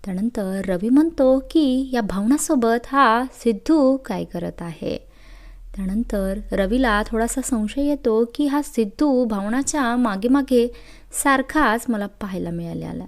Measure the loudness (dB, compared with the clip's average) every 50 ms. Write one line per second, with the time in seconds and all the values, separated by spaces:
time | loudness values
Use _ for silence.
0 | -8 -6 -4 -2 -4 -2 -2 -4 -4 -4 -4 -4 -2 -2 -2 -2 2 4 4 4
1 | 4 4 2 2 4 4 4 4 0 0 2 2 4 4 2 0 -2 -2 -2 -2
2 | -2 -2 -2 -2 2 2 2 0 2 0 0 2 4 2 2 0 -2 0 2 4
3 | 6 6 4 2 0 -4 -8 -2 -2 -2 -2 0 0 2 4 4 4 4 2 0
4 | -2 -6 -6 -6 -6 -6 -8 -6 -6 -6 -8 -8 -12 -12 -10 -8 -6 -6 -6 -8
5 | -10 -18 -20 -20 -20 -20 -20 -20 -20 -20 -20 -18 -18 -14 -10 -8 -6 -4 -2 -4
6 | -2 -2 -2 -2 -2 -2 -4 -6 -6 -4 -2 -2 0 0 2 2 2 2 2 0
7 | 0 -2 -2 -2 -2 0 -2 -4 -4 -2 -2 -2 -2 -2 -2 -2 0 0 0 0
8 | 0 0 2 2 0 0 -2 -2 -2 0 0 -2 -2 -2 -2 -2 -2 -2 0 0
9 | 2 2 4 2 2 0 -2 -4 -2 -2 -2 -2 -2 -2 -2 0 0 0 2 2
10 | 0 0 0 -2 2 2 4 2 4 4 4 2 2 2 -2 -10 -18 -20 -20 -20
11 | -20 -12 -8 -2 2 2 2 2 0 0 0 2 2 2 2 0 0 -2 -2 -2
12 | -4 -6 -6 -10 -8 -6 -6 -6 -6 -4 -6 -6 -6 -6 -8 -8 -8 -8 -8 -10
13 | -10